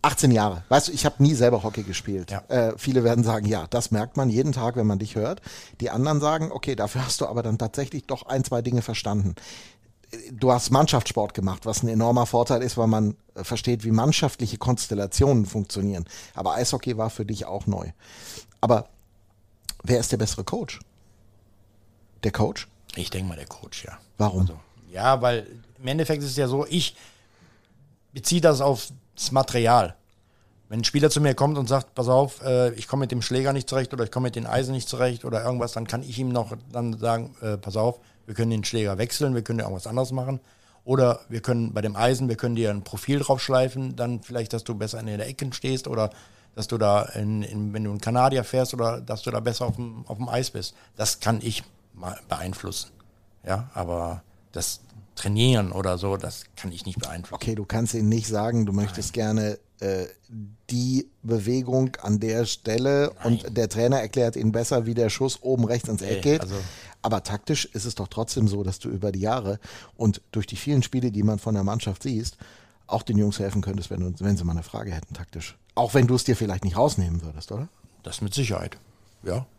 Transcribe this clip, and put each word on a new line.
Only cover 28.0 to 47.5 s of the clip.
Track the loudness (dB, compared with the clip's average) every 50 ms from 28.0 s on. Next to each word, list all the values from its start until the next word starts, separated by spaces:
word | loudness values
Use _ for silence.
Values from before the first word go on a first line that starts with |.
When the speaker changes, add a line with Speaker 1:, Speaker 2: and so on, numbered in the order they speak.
| _ _ -14
Speaker 2:
beziehe | -6 -2 2 2 6
das | 6 6 6 6
aufs | 4 2 2 2 -2 -12 -16 -20 _ _ _ -6 -4 2
Material. | 2 2 2 4 2 2 6 8 8 6 6 4 -2 _ _ _ _ _ _ _ _ _ _ _ _ _ _
Wenn | _ -4 -2
ein | -2
Spieler | 2 2 4 4 4
zu | 4 4
mir | 4 4 4
kommt | 4 2 2 2 0
und | 0 2
sagt, | 0 0 0 -2 _
„Pass | -4 2
auf, | 4 6 4 4 2 -2 -6 -2
äh, | 2 4 4 4 2 0
ich | -4 -6
komme | -4 -2 -2
mit | 0 0
dem | -2 -4
Schläger | -2 0 0 0 0 0 0
nicht | 0 -2 -2
zurecht | -2 -2 -2 -2 -4
oder | -4 -4
ich | -2
komme | -2 -2 -2
mit | -2 -4
den | -6 -6
Eisen | -2 0 0 0 0 -4
nicht | -4 -4 -6
zurecht“ | -2 0 0 0 0 -4 -6
oder | -4 -4 -2 -2
irgendwas, | -2 -2 -2 -4 -4 -4
dann | -6 -6
kann | -4 -6 -6
ich | -6 -8 -6
ihm | -4 -2 0
noch | 0 -2 -2 -2 -8 -12 -14 -10
dann | -6 -4 -4 -4 -4
sagen, | -2 0 0 0 0 -2 -8 -12 -8
„Äh, | -6 -4 -4
pass | -4 -6 -4 -2
auf, | 2 2 2 0 -2 _ -20 _ _ _
wir | -12 -4
können | -2 0 0
den | 0 -2 -2
Schläger | -2 -2 0 0 0 0
wechseln, | -2 -2 -4 -2 -2 0 0 0
wir | -2 -2
können | -2 -4 -4
irgendwas | -4 -4 -6 -8 -8
anderes | -4 -2 -2 -2 -2
machen. | -4 -6 -4 -4 -6 -8 _ _ _ _ _ _ _ _ _
Oder | 0 4 6 6 6 4 2 -4 -8
wir | -8 -6
können | -2 0 0 0 0 0 -2
bei | -2
dem | -2 -2 0
Eisen, | 4 4 4 4 4 0 -2
wir | 0
können | 0 -2 -2 0
dir | 2 0 0
ein | 0 -2 -6
Profil | -8 -12 -8 -2 0 0 0
draufschleifen, | 4 2 2 2 2 2 4 4 4 2 0 -4 -6 -6 -4
dann | -4 -4 -4 -4 -6 -8
vielleicht, | -6 -6 -6 -4 -4 -6
dass | -6 -6
du | -6 -6
besser | -6 -6 -6 -6 -8
in | -6
der | -6 -6 -6 -6
Ecke | -8 -6 -8 -8 -8 -6
stehst | -6 -4 -2 -2 -2 -4
oder | -4 0 0 0 -2 -2 -10 -20 -20 _ _ _ _ _
dass | -10 -6
du | -4 0
da, | 2 4 6 6 6 4
in, | 2 -4 -4 -2 -2 -2 -2 -4
in, | -4